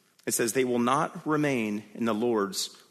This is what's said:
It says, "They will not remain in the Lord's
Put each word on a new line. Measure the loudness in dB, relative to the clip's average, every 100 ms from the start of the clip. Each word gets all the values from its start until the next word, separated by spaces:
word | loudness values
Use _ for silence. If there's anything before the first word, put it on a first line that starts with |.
| _ _
It | -4
says, | 0 0
"They | 2
will | 2 2
not | 2 2 0 -4 -2
remain | 0 2 0 0 -4 -6 -4
in |
the | -2
Lord's | 0 0 2 0 -2 -6 -10 -16